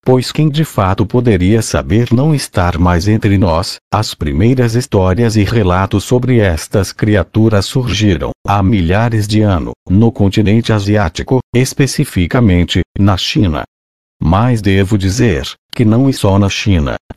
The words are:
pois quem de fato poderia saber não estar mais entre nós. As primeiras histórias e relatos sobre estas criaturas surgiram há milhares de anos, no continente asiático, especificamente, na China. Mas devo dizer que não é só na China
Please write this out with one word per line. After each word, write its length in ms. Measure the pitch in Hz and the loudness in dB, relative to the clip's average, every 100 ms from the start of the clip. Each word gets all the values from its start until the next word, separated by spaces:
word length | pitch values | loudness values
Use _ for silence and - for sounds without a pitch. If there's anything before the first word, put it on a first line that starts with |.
pois 260 | 127 127 - | 0 0 0
quem 180 | - 151 | -2 -2
de 160 | 147 | 0
fato 400 | 151 - 92 98 | -2 -2 -2 0
poderia 560 | 98 123 123 92 92 113 | 0 0 2 2 2 0
saber 520 | - 80 67 107 120 | 0 -4 0 -2 2
não 200 | 120 156 | 0 2
estar 460 | 143 - 101 87 82 | -2 -2 -2 -2 0
mais 300 | 90 87 98 | 2 2 0
entre 280 | 107 107 98 | 0 2 2
nós. 420 | 90 80 - - - | 2 0 -4 -12 -6
As 220 | 101 107 | -4 -4
primeiras 640 | - 76 71 117 127 120 120 | -6 -4 0 0 2 0 -2
histórias 580 | - 101 92 92 117 | -2 0 0 2 0
e 80 | 107 | 0
relatos 640 | 95 113 92 90 95 101 | 0 0 0 0 0 -2
sobre 340 | - 123 127 117 | 0 -2 2 2
estas 540 | 98 80 - 107 95 | 2 -2 -2 -4 -4
criaturas 760 | - 107 101 - 107 110 104 - | -2 0 0 0 0 2 2 -2
surgiram 640 | 135 120 95 104 73 62 - - | -4 -4 -2 0 0 -4 -8 -4
há 160 | 101 | 0
milhares 640 | 98 104 82 98 117 110 104 | 2 2 0 0 0 -2 0
de 140 | 107 | 0
anos, 320 | 104 87 60 - - | 2 0 -4 -12 -2
no 220 | 98 117 | 2 2
continente 600 | - 98 110 95 113 117 | 2 0 2 2 0 0
asiático, 680 | 107 101 104 95 - - 127 - | -2 0 0 -2 -6 -2 -2 0
especificamente, 1300 | 120 131 - 135 - 139 95 85 120 110 87 85 90 - - | -2 -2 -2 -2 -2 -4 -2 0 2 2 2 2 -2 -4 0
na 200 | 101 92 | 0 0
China. 480 | - 151 95 71 - _ _ _ _ - | -2 -2 0 -2 -8 _ _ _ _ -6
Mas 400 | 80 95 127 113 | 0 2 2 0
devo 340 | 98 95 95 104 | 0 0 0 0
dizer 560 | 95 120 120 69 - - _ | -2 0 0 0 -6 -16 _
que 100 | - | 0
não 240 | 110 117 135 | 2 2 0
é 40 | |
só 260 | 127 101 98 | 0 0 2
na 100 | 98 | 0
China 460 | - 110 85 67 55 _ | -2 0 0 0 -6 _